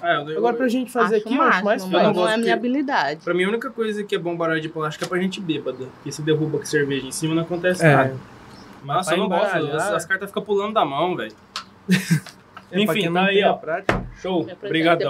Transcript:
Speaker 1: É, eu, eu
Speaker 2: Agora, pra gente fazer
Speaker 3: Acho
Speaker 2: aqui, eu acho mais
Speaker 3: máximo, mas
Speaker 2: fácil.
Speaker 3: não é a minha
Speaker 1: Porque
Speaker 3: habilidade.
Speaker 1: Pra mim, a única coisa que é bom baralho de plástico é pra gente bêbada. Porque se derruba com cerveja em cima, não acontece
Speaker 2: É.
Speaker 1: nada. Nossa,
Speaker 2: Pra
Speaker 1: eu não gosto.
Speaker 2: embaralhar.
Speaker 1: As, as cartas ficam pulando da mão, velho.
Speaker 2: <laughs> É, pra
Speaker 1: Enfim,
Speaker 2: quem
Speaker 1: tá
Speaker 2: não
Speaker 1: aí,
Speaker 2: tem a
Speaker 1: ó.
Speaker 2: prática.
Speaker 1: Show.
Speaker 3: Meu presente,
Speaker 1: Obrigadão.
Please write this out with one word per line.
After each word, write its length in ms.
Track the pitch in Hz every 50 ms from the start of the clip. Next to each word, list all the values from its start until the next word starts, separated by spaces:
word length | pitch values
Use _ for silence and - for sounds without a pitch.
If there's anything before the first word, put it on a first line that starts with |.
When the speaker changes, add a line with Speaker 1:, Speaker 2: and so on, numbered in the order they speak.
Speaker 1:
É, 140 | - 170 165 147
eu, 100 | 143 151
eu 100 | 156 202
Speaker 2:
Agora, 160 | 220 220 220
pra 120 | 240 262 247
gente 240 | 220 262 254 -
fazer 240 | - 247 180 185 226
Speaker 3:
Acho 100 | 214 214
Speaker 2:
aqui, 80 | 220 269
eu 60 | 277
acho 220 | 320 262 214 185 190
mais 0 |
Speaker 3:
máximo, 280 | 202 220 196 190 185
mas 100 | 175 180
Speaker 2:
fácil. 140 | 180 - 185 180
Speaker 3:
não 80 | 180 170
é 60 | 220
a 20 |
minha 200 | 233 226 190 175
Speaker 1:
Porque 120 | - 226 240
Speaker 3:
habilidade. 520 | 254 294 277 269 269 196 147 139 151 160 -
Speaker 1:
Pra 80 | 170
mim, 120 | 170 180 185
a 40 | 196
única 220 | 220 233 269 269
coisa 340 | - 233 226 220 208 208 202
que 100 | 208 202
é 40 | 180
bom 180 | 160 175 170
baralho 240 | 165 165 165 160 156
de 80 | 156 156
plástico 380 | - 160 156 156 151 - 180
é 20 | 175
pra 100 | 185 180
gente 220 | 185 190 185 -
bêbada. 460 | 190 160 151 139 - 131 127 127 127 127 -
Porque 160 | - - 143
se 80 | - -
derruba 380 | 151 156 156 147 156 147 147 135
com 60 | -
cerveja 400 | - - 151 143 139 139 135 131
em 60 | 131
cima, 220 | - - 160 156 160
não 80 | 165
acontece 400 | 165 165 175 170 175 180 180 180 165
Speaker 2:
É. 120 | 156 143
Speaker 1:
nada. 200 | 135 135 131 135 127 - - - - - - - - - - - - 135
Nossa, 260 | 139 147 175 185 170
Speaker 2:
Pra 80 | 165 185
Speaker 1:
eu 40 |
não 60 | 214 190
gosto. 160 | 175 - 214 202 185
Speaker 2:
embaralhar. 200 | 160 156 143 147
Speaker 1:
As, 160 | 156 180 202 208
as 100 | - -
cartas 220 | - 190 190 202 190
ficam 140 | - 214
pulando 320 | - 208 202 196 202 220 214
da 100 | 220 180
mão, 320 | 147 139 143 165 180 175
velho. 160 | 135 110 107 - - - - - - - - - - - -
Speaker 2:
<laughs> 520 | 185 190 - - 170 147 - - - - - - - - - -
É, 20 | 175
pra 80 | 190 214
Speaker 1:
Enfim, 160 | 214 220 214
Speaker 2:
quem 120 | 180 165
Speaker 1:
tá 80 | 170 180
Speaker 2:
não 60 | 190
Speaker 1:
aí, 80 | 196 196
Speaker 2:
tem 80 | 202
a 80 | 202 -
Speaker 1:
ó. 40 | -
Speaker 2:
prática. 480 | - - 156 160 185 190 - - - - - - -
Speaker 1:
Show. 220 | - 185 185 170 -
Speaker 3:
Meu 100 | 117 -
presente, 120 | - -
Speaker 1:
Obrigadão. 320 | 202 151 160 160 170 170 147 -